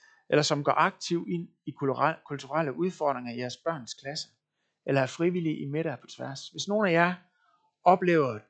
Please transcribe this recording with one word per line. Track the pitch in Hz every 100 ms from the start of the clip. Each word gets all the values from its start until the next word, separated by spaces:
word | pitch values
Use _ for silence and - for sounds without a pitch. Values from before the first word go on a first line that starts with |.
| _ _ -
eller | 147
som | 151 147
går | 143
aktivt | 143 175 - - 170 -
ind | 170 170 _ -
i |
kulturel-, | - 139 123 147 160
kulturelle | - 139 131 151 151
udfordringer | 131 185 180 147 127 123
i | 117
jeres | 123 -
børns | 165 160 113
klasse, | - 139 160 - _ _ _ _ _ -
eller | 139
er | 127
frivillige | - 170 180 160 151
i | 143
middag | 147 165 123
på | -
tværs, | - 127 139 -
hvis | 160 190
nogen | 208 196
af |
jer | 165 175 180 _ _ _ _ _ _
oplever | 175 190 180 165 131 107 -